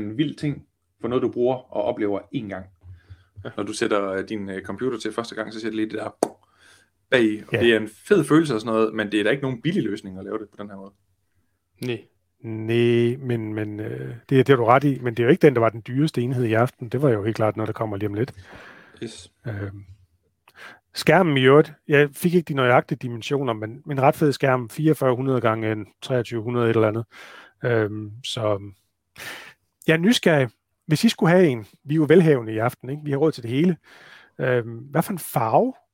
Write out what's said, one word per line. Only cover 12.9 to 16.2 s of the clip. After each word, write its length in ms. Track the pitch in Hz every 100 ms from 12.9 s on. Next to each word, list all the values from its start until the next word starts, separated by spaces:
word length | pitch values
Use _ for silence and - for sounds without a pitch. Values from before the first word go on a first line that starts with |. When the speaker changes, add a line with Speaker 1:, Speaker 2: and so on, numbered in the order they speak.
| 117 120 131 127
Speaker 3:
men, 280 | 117 107
men, 260 | 107 104 104
øh, 280 | 110 131 131 120 -
det, 20 |
det 180 | 135 127
har 80 | 135
du 80 |
ret 200 | 113 131
i, 140 | 143 131
men 120 | 123
det 80 | 117
er 20 |
jo 60 | 117
ikke 120 | 185
den, 120 | 156
der 60 | 120
var 80 | 113
den 140 | 117 117
dyreste 360 | 127 156 -